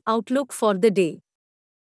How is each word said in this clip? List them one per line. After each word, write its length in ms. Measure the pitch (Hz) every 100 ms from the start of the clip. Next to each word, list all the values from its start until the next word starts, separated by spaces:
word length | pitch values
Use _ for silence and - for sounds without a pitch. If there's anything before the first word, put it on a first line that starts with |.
| -
outlook 460 | 226 - 262 277
for 220 | - 220
the 160 | 190 220
day. 320 | 190 165 - _ _ _ _ _ _